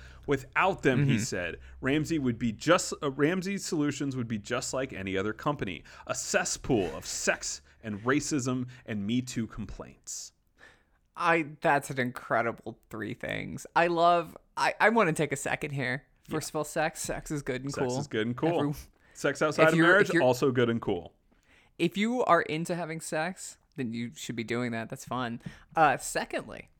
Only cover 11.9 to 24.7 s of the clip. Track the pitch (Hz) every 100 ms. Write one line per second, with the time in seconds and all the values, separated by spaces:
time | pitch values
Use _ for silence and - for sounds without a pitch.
11.9 | 135 123 - - 123 117 110 - 113 _
12.9 | 107 104 117 - 107 98 - - 156 170
13.9 | 170 170 175 160 - _ - 143 - 202
14.9 | 226 185 156 147 139 - 131 151 139 127
15.9 | 131 - _ - 156 - 156 151 165 156
16.9 | - - - - 151 139 127 135 143 131
17.9 | 127 147 113 110 123 160 170 147 147 -
18.9 | _ _ - 147 139 151 147 160 165 165
19.9 | 190 196 170 127 123 143 123 117 117 110
20.9 | 90 - _ _ _ _ _ _ - 170
21.9 | 190 220 247 - 170 - 156 170 175 160
22.9 | 160 - 156 165 190 - - _ - 120
23.9 | 117 120 - - 120 113 117 123